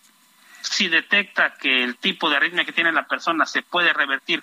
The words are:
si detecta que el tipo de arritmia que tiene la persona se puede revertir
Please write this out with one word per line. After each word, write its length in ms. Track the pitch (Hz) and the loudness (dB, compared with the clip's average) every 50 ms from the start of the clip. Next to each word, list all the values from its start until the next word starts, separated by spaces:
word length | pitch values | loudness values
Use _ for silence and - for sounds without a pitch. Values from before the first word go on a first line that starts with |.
| _ _ _ _ _ _ _ _ _ - - - - | _ _ _ _ _ _ _ _ _ -20 -20 -12 -10
si 240 | - - - 190 | -6 -2 -2 0
detecta 680 | 175 165 160 - - 202 202 196 - - 185 165 143 - | 2 2 0 2 2 0 0 0 0 0 0 0 0 0
que 300 | - - 135 131 127 123 | -4 -2 0 2 2 0
el 140 | 123 123 | 0 -4
tipo 340 | - - 190 175 - 175 156 | -4 -4 -4 -2 0 0 0
de 60 | 147 | 2
arritmia 280 | 143 156 170 175 170 156 | 2 0 0 0 -2 -4
que 80 | 156 - | -2 -2
tiene 180 | 175 165 165 | 0 0 2
la 140 | 160 139 135 | 2 0 0
persona 400 | - 139 131 - 170 165 151 135 | -2 -6 -4 -2 -2 0 0 0
se 160 | - - 131 | 0 -2 -6
puede 320 | - - - 175 170 160 147 | -6 -2 -2 2 2 2 2
revertir 480 | 151 143 139 139 131 - - 170 151 | 2 0 -2 -2 -4 -2 -4 -4 -4